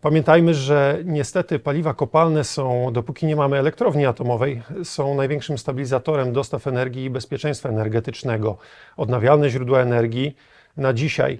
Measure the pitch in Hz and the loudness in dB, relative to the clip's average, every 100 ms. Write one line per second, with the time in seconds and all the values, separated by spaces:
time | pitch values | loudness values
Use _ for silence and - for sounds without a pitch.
0 | 151 156 147 165 170 156 131 147 139 143 | 4 2 6 6 6 2 2 4 4 0
1 | 175 151 135 185 175 151 147 143 160 - | -2 -4 -2 -2 -2 -4 -2 -2 -2 -2
2 | 131 160 165 156 131 - 131 123 127 120 | 0 2 2 2 -2 -4 -2 -2 -2 -2
3 | 117 143 160 151 139 139 139 - 240 147 | -4 -4 -2 2 2 2 0 0 0 2
4 | 139 117 123 120 131 127 117 175 170 - | 0 0 -2 0 -2 -4 -10 -12 -10 -4
5 | 139 139 135 147 - 135 - 131 135 131 | -2 0 -2 -2 -4 -6 -6 -6 -2 -2
6 | 139 151 127 123 135 131 139 127 127 123 | 0 0 0 -2 -2 -4 -4 -2 -2 -4
7 | 131 127 - 139 151 147 135 110 110 113 | -6 -6 -8 -6 -4 -6 -4 -2 0 -2
8 | 113 120 127 110 110 - - - - - | -4 -8 -4 -2 -2 -4 -14 -20 -20 -8
9 | 135 120 117 151 147 123 127 131 123 120 | -2 0 4 4 4 0 0 2 4 2
10 | 117 120 139 139 _ _ _ - 135 120 | 0 -2 -4 -6 _ _ _ -4 -2 0
11 | 147 - 131 | -2 0 -2